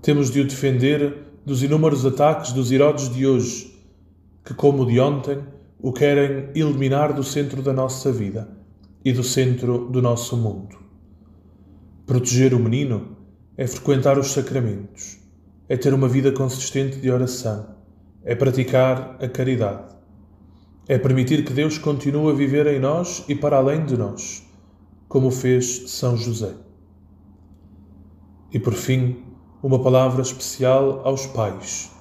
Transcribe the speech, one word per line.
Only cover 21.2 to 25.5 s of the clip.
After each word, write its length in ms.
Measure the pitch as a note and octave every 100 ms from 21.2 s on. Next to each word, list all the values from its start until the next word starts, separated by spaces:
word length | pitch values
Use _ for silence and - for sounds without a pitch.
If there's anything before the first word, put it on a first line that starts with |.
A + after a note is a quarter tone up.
| B2+ D3+
que 80 | -
Deus 260 | B2 D#3 D3+
continue 540 | D3+ C#3+ C#3 D3 D#3
a 20 |
viver 320 | C#3 C#3+ C#3 D3
em 140 | C#3
nós 440 | C3 D#3+ F3 - -
e 60 |
para 220 | C#3+ D3 C#3
além 280 | C3+ D#3
de 120 | D3 B2
nós, 460 | G2+ - - - - - - - - - -
como 220 | C3+ B2+
fez 600 | A#2+ B2+